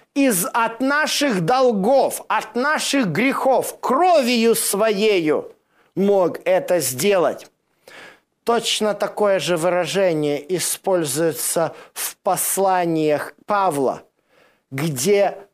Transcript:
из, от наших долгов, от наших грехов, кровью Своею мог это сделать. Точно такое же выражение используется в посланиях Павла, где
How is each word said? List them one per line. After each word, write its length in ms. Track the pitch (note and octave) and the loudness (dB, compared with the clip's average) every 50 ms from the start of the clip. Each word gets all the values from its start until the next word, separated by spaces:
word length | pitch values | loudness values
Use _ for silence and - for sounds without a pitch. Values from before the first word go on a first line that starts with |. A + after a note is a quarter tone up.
| _ _ - | _ _ -2
из, 300 | C#4+ C#4 C4 G#3+ E3+ F#3 - - | 0 2 2 2 0 -2 -2 -2
от 280 | A#3+ A3+ A3 A3+ - | -2 -2 -2 -2 -4
наших 600 | C4 C4+ C#4+ D4+ D#4 - - - C#4+ C#4 G#3+ F#3 | -2 -2 0 0 0 -2 -2 -2 0 0 0 0
долгов, 840 | D#3+ F3 B3+ C4 C4 B3 A3 G3 F#3 A#3 C#4 C4+ G3+ - - - - - | 0 0 2 2 2 2 2 2 2 2 4 4 2 2 -2 -6 -6 -4
от 260 | G3 D4+ - - - | -4 -4 -4 -4 -4
наших 520 | A#3+ C4 D4 D#4 B3 - - - C#4 A#3+ | -2 0 0 0 0 -2 0 0 0 0
грехов, 720 | F3+ C#3+ D#3 B3 C4+ B3 - - C4+ B3+ F#3+ - - - - | 0 0 0 0 0 0 0 2 2 2 2 0 -2 -6 -6
кровью 760 | - - B3 D4 F4 F#4 E4+ D4+ B3+ A#3 B3+ A3+ A3+ A#3 G#3 | -4 -2 0 2 4 4 4 4 2 2 2 2 4 2 2
Своею 960 | - - - - G3 A3 A3+ G#3+ F#3+ G#3+ A3 G3+ F3+ D#3+ D3+ C#3 G2 - - - _ _ _ _ _ _ _ - | 2 0 -2 0 0 0 0 2 2 2 2 2 2 2 2 0 0 -2 -6 -14 _ _ _ _ _ _ _ -4
мог 460 | F3 G3 G3+ G3+ F#3+ F3+ D#3+ B2 - - | 0 2 2 4 2 2 0 -2 -4 -2
это 360 | E3+ F#3 F3 F#3 - F3+ F3 | 0 0 2 2 2 0 0
сделать. 680 | C#3 B2 B2+ B2 F3 G3+ G3 F#3 D#3 B2+ G2 - - - _ _ _ _ _ _ _ - - - - - - _ _ _ _ _ - | 0 -2 -4 -2 0 2 2 2 2 0 -2 -4 -10 -20 _ _ _ _ _ _ _ -20 -20 -20 -20 -20 -20 _ _ _ _ _ -4
Точно 480 | - A#3 A3+ A3+ - - - G#3+ G#3 G3 | -2 -2 -2 -2 -2 -2 -2 -2 -2 -2
такое 460 | G3+ G#3 G3 - - G#3 G3+ G3 F3+ | -2 -4 -4 -2 0 0 2 2 2
же 180 | C#3+ D#3+ F3+ | 0 0 -2
выражение 1000 | D#3+ D#3 F3+ F3 F3+ E3+ D3 F3 F#3+ G3 F3+ D#3+ D3+ D3+ D3 D3 C#3+ - - F#3 | 0 0 0 0 0 -2 -2 0 0 2 2 2 0 0 -2 -2 -4 -4 -4 -4
используется 1200 | E3 - - - - - G3 F#3+ F3 D#3+ C#3+ B2+ D3+ E3+ D#3+ C#3+ - - - - F3 D#3+ C#3+ - - - - - | -4 -4 -4 -6 -6 -2 -2 0 0 0 -2 -2 -2 -2 -2 -2 -4 -4 -4 -2 -2 -2 -2 -4 -10 -20 -18 -12
в 240 | - - - - _ | -10 -10 -10 -10 _
посланиях 1120 | - G3+ F3+ D#3+ - - - F#3+ G3 F#3+ F#3 F3+ F3 E3+ D#3+ D#3+ D#3 D3+ D3 C#3 - - - _ _ | -2 -2 -2 -2 -2 -4 -2 0 0 2 2 2 0 0 0 0 0 0 0 0 -2 -6 -14 _ _
Павла, 560 | - G#3 G3+ F#3+ F3+ D3+ C#3 C3 A2+ E2+ D#2+ - _ _ _ _ _ _ _ _ _ _ _ _ - | -4 -2 0 0 0 0 0 0 -2 -2 -4 -8 _ _ _ _ _ _ _ _ _ _ _ _ -12
где 680 | C3+ C3+ D#3 E3 C#3 B2 C3 F#3+ G3+ G3+ G3 E3+ - - - - | -8 -6 -4 -4 -4 -2 0 2 2 2 2 0 -2 -6 -14 -20